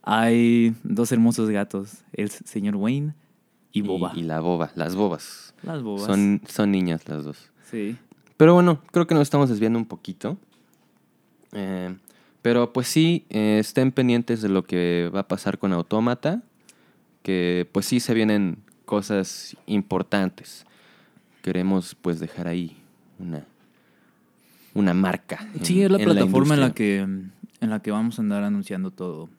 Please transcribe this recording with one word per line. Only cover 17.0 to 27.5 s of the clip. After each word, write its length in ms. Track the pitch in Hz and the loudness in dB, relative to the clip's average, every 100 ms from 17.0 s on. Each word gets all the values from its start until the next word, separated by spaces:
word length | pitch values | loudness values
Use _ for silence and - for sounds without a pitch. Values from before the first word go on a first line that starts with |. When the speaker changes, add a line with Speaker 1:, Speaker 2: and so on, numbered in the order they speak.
| _ _ | _ _
Speaker 2:
que, 460 | - 92 87 90 85 | -4 -2 0 0 -2
pues, 140 | - 98 | -4 0
sí 140 | 123 | -2
se 140 | 120 | 0
vienen 440 | 113 107 104 95 - _ _ - | 2 2 2 0 -4 _ _ -4
cosas 720 | 104 98 101 92 - - - - | -4 -2 -4 -4 -10 -18 -20 -4
importantes. 1000 | 104 98 92 90 104 95 - - - _ _ _ _ _ _ _ _ | -4 -2 -4 -2 -2 -2 -4 -20 -20 _ _ _ _ _ _ _ _
Queremos, 500 | - 90 92 95 85 - | -6 -2 0 0 -2 -8
pues, 180 | 90 80 | -4 -4
dejar 260 | 82 - 85 | -6 -8 -6
ahí 300 | 87 85 - _ _ _ - | -6 -8 -14 _ _ _ -16
una, 260 | 90 78 - _ _ _ _ _ _ _ _ _ _ _ _ | -12 -12 -14 _ _ _ _ _ _ _ _ _ _ _ _
una 200 | 98 101 | 0 2
marca 520 | 90 92 87 - - - | 2 0 -2 -8 -12 -12
en, 120 | 160 165 | -8 0
Speaker 1:
Sí, 180 | 180 | 2
es 80 | 196 | 4
la 60 | 196 | 4
Speaker 2:
en 80 | 208 | 4
la 60 | |
Speaker 1:
plataforma 400 | 98 95 131 139 147 | 4 4 2 4 2
en 40 | |
la 40 | 131 | 2
Speaker 2:
industria. 380 | 113 104 98 98 | 0 -2 0 -2
Speaker 1:
que, 600 | 95 95 - - | -6 -10 -18 -20